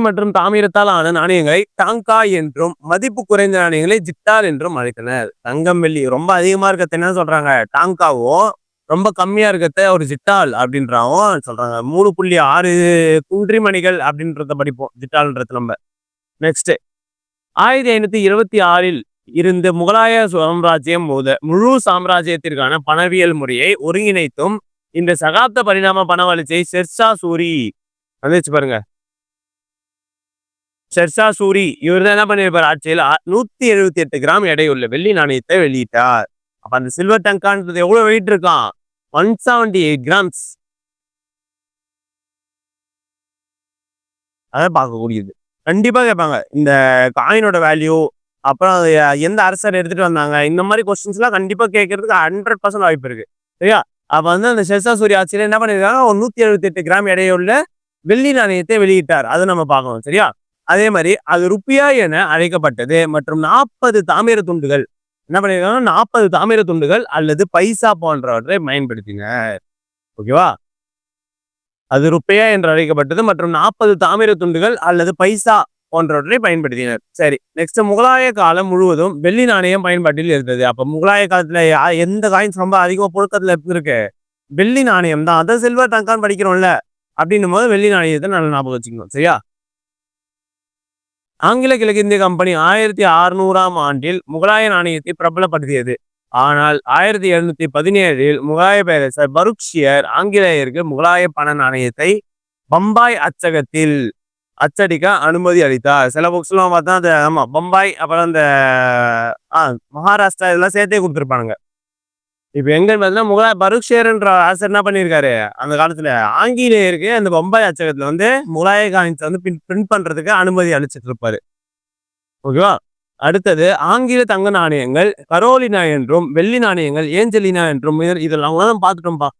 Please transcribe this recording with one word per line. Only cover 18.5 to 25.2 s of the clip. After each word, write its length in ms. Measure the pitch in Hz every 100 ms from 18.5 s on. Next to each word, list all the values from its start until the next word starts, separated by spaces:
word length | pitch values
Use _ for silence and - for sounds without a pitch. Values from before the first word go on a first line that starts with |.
| 214 180
ஆறில் 280 | 175 185 156 - _ _ 127
இருந்து 320 | 175 180 185
முகலாய 400 | 170 170 220 226 226 214
சாம்ராஜ்யம் 800 | 175 160 170 170 165 135 170 165
முத-, 300 | 135 135 135
முழு 300 | 156 175 233 262 208
சாம்ராஜ்யத்திற்கான 880 | 180 180 180 165 170 165 139 135 156
பணவியல் 520 | 143 156 180 185 175 156
முறையை 320 | 135 123 160 196 151
ஒருங்கிணைத்தும் 680 | 175 214 190 151 - 165 214 - _ _ 160
இந்த 160 | 175
சகாப்த 440 | 175